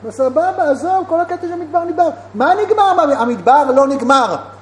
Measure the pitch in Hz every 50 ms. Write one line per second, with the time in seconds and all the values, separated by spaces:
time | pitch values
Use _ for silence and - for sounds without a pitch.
0 | - 226 208 - 262 254 254 311 339 370 381 381 349 294 277 254 294 349 370 381
1 | 359 - 330 330 349 349 359 349 359 339 349 349 349 302 302 349 339 349 339 330
2 | 349 320 - - - - - 208 254 320 370 403 427 370 427 427 403 392 359 359
3 | 320 285 277 247 233 240 240 196 170 220 262 294 294 269 254 269 277 269 277 269
4 | 233 240 277 269 247 208 170 - - - - -